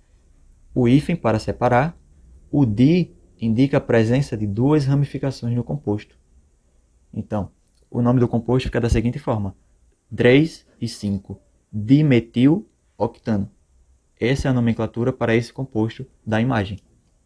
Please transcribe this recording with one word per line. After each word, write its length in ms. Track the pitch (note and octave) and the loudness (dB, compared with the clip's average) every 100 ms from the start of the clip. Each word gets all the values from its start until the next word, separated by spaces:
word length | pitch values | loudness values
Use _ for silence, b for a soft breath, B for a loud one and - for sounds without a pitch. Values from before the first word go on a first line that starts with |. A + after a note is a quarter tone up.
| _ _ _ _ _ _ - | _ _ _ _ _ _ -8
o 140 | B2+ A#2+ | 0 2
hífen 280 | C#3 D#3+ E3+ | 2 2 -2
para 220 | A#2 A2 | 0 -2
separar, 600 | - - B2 B2 D#3+ - _ _ - - - | -2 -2 0 2 0 -6 _ _ -20 -20 -4
o 140 | D3 B2+ | 0 0
di 460 | G#2 C3+ F3 E3 - _ - | 4 4 4 0 -8 _ -8
indica 380 | A2+ A2 C#3 C#3+ | -2 0 0 0
a 40 | |
presença 540 | - A#2 A2 C3 C#3 G#2+ | 0 0 2 0 -2 -4
de 120 | G#2 | -6
duas 380 | G2+ C3+ D#3 C3+ | -2 0 0 0
ramificações 680 | C#3+ C#3 C3+ C#3 - A#2+ A#2+ | 0 -2 -4 -8 -6 -4 -4
no 80 | |
composto. 540 | A#2 D3 G#2 G#2 - _ _ _ _ _ _ _ _ _ _ | -4 -6 -4 -6 -8 _ _ _ _ _ _ _ _ _ _
Então, 380 | - - - F2+ _ _ _ _ | -12 -8 -8 -8 _ _ _ _
o 120 | A#2+ | -2
nome 180 | A#2+ B2+ | 2 2
do 80 | A#2+ | 2
composto 400 | A#2+ A#2 B2+ - | 0 0 -2 -2
fica 140 | B2 | -2
da 80 | A2+ | 0
seguinte 300 | A#2 A#2 C#3+ | 2 0 -4
forma: 360 | - A2 G2 - _ _ _ _ - | -4 -4 -4 -10 _ _ _ _ -10
três 540 | G#2 A#2 C#3 D#3+ - _ - | 2 4 4 2 -4 _ -10
e 60 | A2+ | -10
cinco, 520 | - G2+ G2 - G2+ _ _ _ | -6 -6 -6 -8 -18 _ _ _
dimetiloctano. 1800 | G#2+ G#2 C#3+ D#3 A#2+ A2+ A#2+ C3+ F#3 - _ _ - A#2 - - G2+ G2+ _ _ _ _ _ _ - | -6 2 4 6 2 2 2 2 2 -4 _ _ -6 -6 -6 -4 -4 -4 _ _ _ _ _ _ -4
Essa 300 | A#2 C3+ C#3 | -2 0 0
é 20 | |
a 20 | |
nomenclatura 600 | B2+ A#2 A2+ A2 A#2 A#2+ | 0 0 0 -4 -4 -4
para 200 | B2 A#2 | -2 0
esse 200 | A2+ A#2 | 0 -2
composto 520 | - C3+ A2 A2+ - C3 _ A2+ | -10 -6 -4 -4 -4 -18 _ -4
da 160 | A2 | -2
imagem. 380 | B2 A#2 G2 G2+ _ _ _ _ | 0 -2 -4 -10 _ _ _ _